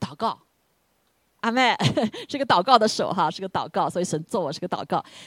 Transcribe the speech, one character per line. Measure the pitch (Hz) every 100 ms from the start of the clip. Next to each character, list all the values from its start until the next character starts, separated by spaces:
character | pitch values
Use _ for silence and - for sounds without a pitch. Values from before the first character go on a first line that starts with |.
祷 | -
告。 | 147 220 - _ _ _ _ _ _ _ _ _ _
阿 | 233
妹， | 247 247 - 151 -
<laughs> | 220 - -
是 | 285
个 | 269
祷 | 185
告 | 190 247
的 | 214
手 | - -
哈， | - 160
是 | -
个 | 190
祷 | 170 131
告， | 196 151
所 | 180
以 | 180
神 | 156
做 | 160 214
我 | 170
是 | 180
个 | 180
祷 | - -
告。 | 180 - -